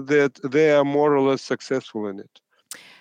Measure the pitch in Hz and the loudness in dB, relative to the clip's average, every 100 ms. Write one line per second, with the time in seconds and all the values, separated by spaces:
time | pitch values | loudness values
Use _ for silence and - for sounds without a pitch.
0 | 135 147 143 - 139 143 156 147 143 143 | 0 2 2 -2 -4 2 4 4 2 2
1 | 147 143 135 131 - 127 - 131 - 110 | 2 2 2 0 -4 -8 -4 -6 -6 -10
2 | 104 98 - _ _ _ - - - - | -8 -10 -16 _ _ _ -20 -20 -20 -20